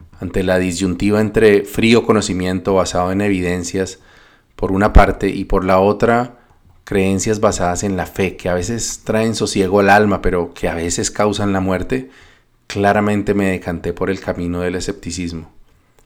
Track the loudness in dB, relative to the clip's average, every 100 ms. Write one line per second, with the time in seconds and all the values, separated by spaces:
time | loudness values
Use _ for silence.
0 | -20 -12 -6 -2 0 0 0 -2 -2 0
1 | 0 2 2 4 6 4 2 0 4 4
2 | 4 2 0 -2 -2 -2 0 0 0 -2
3 | -2 0 0 0 -2 -4 -4 -4 -6 -8
4 | _ -20 _ _ _ -6 -2 0 4 6
5 | 6 4 -2 -4 -2 0 4 4 4 2
6 | 2 2 -2 -10 _ _ _ _ -4 0
7 | 0 0 -2 0 0 0 -2 -2 -4 -4
8 | -6 -4 -4 -4 -4 -2 -2 -6 -6 -8
9 | -4 0 0 -2 -2 0 2 4 6 6
10 | 4 0 0 -2 -4 -6 -6 -4 -4 -4
11 | -4 -2 -2 0 -2 -2 -2 -2 -2 -6
12 | -6 -18 -20 _ _ _ -10 0 2 2
13 | 2 0 0 0 0 -2 -4 -6 -6 -4
14 | -4 -4 -6 -6 -4 -4 -4 -4 -6 -8
15 | -10 -8 -8 -10 -14 -20 -20 _ _ _